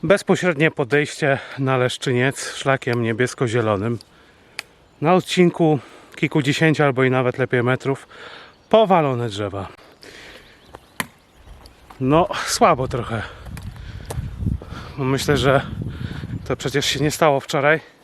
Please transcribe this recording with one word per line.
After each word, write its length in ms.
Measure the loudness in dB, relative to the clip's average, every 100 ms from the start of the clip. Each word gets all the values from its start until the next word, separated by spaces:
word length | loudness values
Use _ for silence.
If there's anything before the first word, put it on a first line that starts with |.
Bezpośrednie 680 | 4 2 4 2 2 2 0
podejście 680 | 0 0 0 0 -2 0 0 -2 -4
na 180 | 0 2
Leszczyniec 760 | 0 -2 -2 2 0 -2 -10
szlakiem 480 | -4 0 0 0 -2
niebiesko-zielonym. 960 | -2 0 -2 -2 -2 0 0 0 -2 -4 -10 _ _ _ _ -18 -18 _ _ _
Na 140 | 2
odcinku 640 | 2 2 4 4 4 2 2 -2 -20 -20 -4
kilkudziesięciu 680 | 0 0 0 2 2 4
albo 200 | 2 2
i 60 | 2
nawet 280 | 2 0 -2
lepiej 240 | 0 0
metrów 460 | 2 0 -2 -6 -8 -20 -20 -20 -20 _ _
powalone 600 | 4 6 4 4 0 -4
drzewa. 400 | -4 -6 -6 -10 -14 -20 -20 -20 -20 -20 -20 -20 -20 -20 -20 _ _ -10 _ _ _ -20 -20 -20 -20 -20 -6
No, 280 | 2 2 2 -2 -4
słabo 420 | 2 4 4 0
trochę. 340 | -4 -4 -6 -8 -14 -16 -14 -14 -14 -16 -14 -10 -10 -10 -6 -4 -4 -8 -16 -14 -6
Myślę, 380 | -2 0 0 2
że 300 | 4 2 0 -8 -8 -8 -10 -10 -10 -10
to 120 | -6 -6
przecież 300 | -2 -2 -2
się 140 | -2
nie 100 | -2
stało 300 | 2 2 2
wczoraj. 400 | 0 0 2 2 -2 _